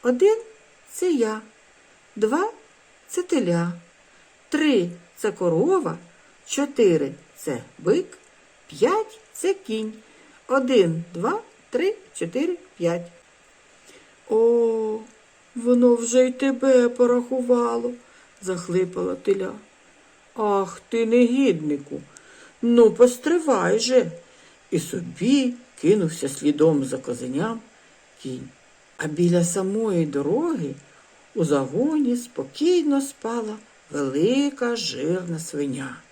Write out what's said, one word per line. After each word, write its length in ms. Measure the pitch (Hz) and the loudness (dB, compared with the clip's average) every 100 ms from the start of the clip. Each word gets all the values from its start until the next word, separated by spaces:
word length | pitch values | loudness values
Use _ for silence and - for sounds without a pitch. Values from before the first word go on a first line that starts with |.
Один — 360 | 247 247 392 440 - - _ _ _ | 0 4 4 4 -4 -20 _ _ _
це 200 | - 359 | -4 -2
я, 300 | 294 214 214 214 _ _ _ _ _ _ - | 0 0 -4 -12 _ _ _ _ _ _ -4
два — 360 | 214 294 415 - _ _ _ _ _ | 0 0 -2 -6 _ _ _ _ _
це 160 | - | -8
теля, 480 | 349 302 180 170 170 175 - _ _ _ _ _ _ | -2 -2 0 -2 -2 -8 -18 _ _ _ _ _ _
три — 400 | 294 302 233 175 175 - - | -2 2 2 0 -8 -20 -6
це 140 | 208 | -6
корова, 680 | 175 175 165 294 370 220 170 - _ _ _ - | -2 0 2 2 0 -2 -10 -16 _ _ _ -8
чотири — 680 | - 285 - 208 160 139 - _ - | -6 -4 2 4 4 -2 -8 _ -12
це 260 | - 120 - - | -8 -8 -10 -6
бик, 400 | 165 294 359 - _ _ _ _ _ | 0 0 -2 -16 _ _ _ _ _
п'ять — 520 | 147 247 415 440 - _ | -2 0 0 -4 -12 _
це 200 | - 359 | -6 -4
кінь. 400 | 381 - 220 220 214 - - - - - | -4 -6 -8 -8 -12 -20 -20 -20 -20 -2
Один, 560 | 269 254 247 170 165 170 | -2 2 4 4 0 -8
два, 260 | 170 220 415 - _ _ | -6 -4 -4 -8 _ _
три, 260 | 247 370 453 - - | -4 -2 -4 -16 -10
чотири, 420 | 170 247 339 349 - - | -6 -4 -4 -6 -12 -4
п'ять". 340 | 170 170 175 - _ _ _ _ _ _ - - _ _ - | -4 -4 -8 -20 _ _ _ _ _ _ -20 -20 _ _ -2
"О, 680 | 220 233 233 226 226 220 220 220 _ _ _ _ 240 | 2 4 4 2 0 -4 -8 -12 _ _ _ _ -6
воно 400 | 233 247 247 233 | 2 4 6 4
вже 300 | 226 247 254 | 2 2 2
й 40 | |
тебе 580 | 254 277 247 269 254 240 | 2 -2 0 4 4 4
порахувало", 1040 | 240 247 247 240 254 240 247 233 233 240 247 - - _ _ | 2 2 2 0 -4 2 2 2 -2 -6 -10 -20 -20 _ _
захлипала 720 | 185 180 - 175 180 185 180 185 | -8 -8 -2 -2 -2 -4 -6 -4
теля. 360 | - 196 185 - - _ _ _ _ _ _ - | -2 -2 -2 -10 -20 _ _ _ _ _ _ -4
"Ах 460 | 214 196 180 - _ | 0 0 -2 -8 _
ти, 160 | 226 220 | -2 4
негіднику", 960 | 240 240 254 269 165 151 143 - 143 - - - - - _ 233 | 6 6 4 2 2 -2 -4 -6 -14 -14 -20 -20 -20 -20 _ 2
"Ну, 260 | 240 220 | 6 6
постривай 880 | - 247 - 311 339 320 214 175 214 | 8 4 4 -2 0 2 0 2 0
же!" 320 | 240 254 165 - - - - _ _ | 2 2 2 -10 -20 -20 -20 _ _
І 80 | 175 | -4
собі 720 | - 185 175 - 220 277 247 - - - | -4 -10 -10 -4 2 2 2 -4 -20 -2
кинувся 480 | 156 214 160 - 139 | 2 2 0 -4 -8
слідом 560 | - 147 143 160 143 131 | -2 -2 4 4 4 -2
за 120 | 131 | -6
козеням 640 | - 120 123 139 214 233 - _ - _ _ _ | -8 -8 -6 -4 -4 -8 -14 _ -20 _ _ _
кінь. 280 | 135 127 131 _ _ _ _ - | -12 -12 -14 _ _ _ _ -10
А 100 | 156 | -8
біля 360 | 151 175 175 | 0 2 4
самої 600 | 170 202 190 208 220 175 156 | 2 -2 -2 -2 0 0 0
дороги 720 | 139 143 220 339 269 143 - - - _ _ _ 220 | -2 -2 -2 -2 -4 -6 -10 -20 -20 _ _ _ -4
у 100 | 160 | 0
загоні 720 | 143 127 165 302 311 254 240 | 0 0 -2 0 0 0 -2
спокійно 840 | - - - - 320 359 294 277 | -6 -12 -12 -2 2 2 2 0
спала 560 | 277 - 226 233 214 214 - _ _ | -2 -10 -8 -6 -6 -10 -16 _ _
велика 840 | 143 135 143 190 269 285 277 240 233 | -6 -4 0 2 2 0 -2 -4 -4
жирна 640 | 175 120 151 185 175 160 | -6 -6 -4 -4 -6 -10
свиня. 580 | - 147 143 127 135 123 _ | -8 -6 -6 -6 -10 -14 _